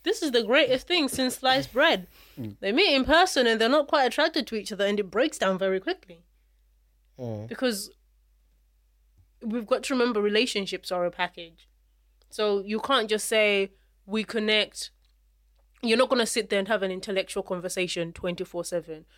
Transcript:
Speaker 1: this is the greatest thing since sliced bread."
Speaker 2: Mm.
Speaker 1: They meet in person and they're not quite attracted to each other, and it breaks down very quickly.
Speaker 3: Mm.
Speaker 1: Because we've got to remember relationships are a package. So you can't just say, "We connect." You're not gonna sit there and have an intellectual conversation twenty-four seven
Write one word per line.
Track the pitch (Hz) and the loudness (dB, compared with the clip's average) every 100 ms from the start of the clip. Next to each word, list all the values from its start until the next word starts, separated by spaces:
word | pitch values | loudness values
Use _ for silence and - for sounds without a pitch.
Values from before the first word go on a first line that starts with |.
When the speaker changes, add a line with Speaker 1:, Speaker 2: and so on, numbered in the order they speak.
Speaker 1:
this | 320 440 | -4 -2
is | 311 | 0
the | 240 | 0
greatest | 208 269 294 254 - | 2 4 4 0 0
thing | 349 277 | 0 0
since | - 254 - | 0 -2 0
sliced | 262 262 269 | 0 0 0
bread." | 226 320 196 175 - - - | 2 2 2 -4 -18 -20 -12
Speaker 2:
Mm. | 113 101 | -12 -6
Speaker 1:
They | 196 | -2
meet | 254 392 277 | 2 4 4
in | |
person | 254 320 359 294 240 | 4 4 4 4 2
and | 220 | 4
they're | 226 | 4
not | 294 285 | 2 2
quite | 302 254 | 2 2
attracted | 262 320 320 233 | 2 0 0 -4
to | 226 | -6
each | 190 | -6
other, | 196 202 | -2 0
and | 208 | 0
it | 190 | -2
breaks | 208 302 - | 0 0 0
down | 190 185 | 0 0
very | 190 190 | 0 -2
quickly. | 294 370 - 170 _ _ _ _ _ _ _ _ _ - | -4 -8 -12 -20 _ _ _ _ _ _ _ _ _ -12
Speaker 3:
Mm. | 120 107 113 | -8 -8 -10
Speaker 1:
Because | 226 254 202 - - _ _ _ _ _ _ _ _ _ _ _ _ _ _ | -6 -4 -4 -8 -18 _ _ _ _ _ _ _ _ _ _ _ _ _ _
we've | 233 240 214 | -6 -6 0
got | 262 | -2
to | 240 | 0
remember | 254 240 214 | 0 2 2
relationships | 208 214 247 214 190 185 - | 2 2 0 -2 -6 -8 -6
are | 180 175 | -2 -2
a | |
package. | - 175 - 170 165 _ _ _ _ _ _ _ | -2 -4 -6 -18 -20 _ _ _ _ _ _ _
So | - 214 202 | -2 0 0
you | 196 214 | -2 -4
can't | - 262 214 | 0 2 2
just | 214 - | -2 0
say, | 220 214 202 196 _ _ _ - | 4 4 2 -2 _ _ _ -6
"We | 214 | -4
connect." | 208 233 214 214 202 - - _ _ _ _ _ _ _ _ _ | -4 -2 0 2 0 -6 -14 _ _ _ _ _ _ _ _ _
You're | 233 226 | 0 2
not | 254 | 4
gonna | 247 220 | 2 0
sit | 240 208 | -2 0
there | 202 | 0
and | 190 | 0
have | 214 | 0
an | 190 | -2
intellectual | 185 202 190 185 202 | -4 -4 -4 -4 -4
conversation | 190 180 180 190 180 180 170 | -6 -6 -6 -4 -4 -4 -6
twenty-four | - 180 175 185 175 170 | -6 -6 -6 -6 -8 -6
seven | 175 160 156 - | -6 -8 -14 -18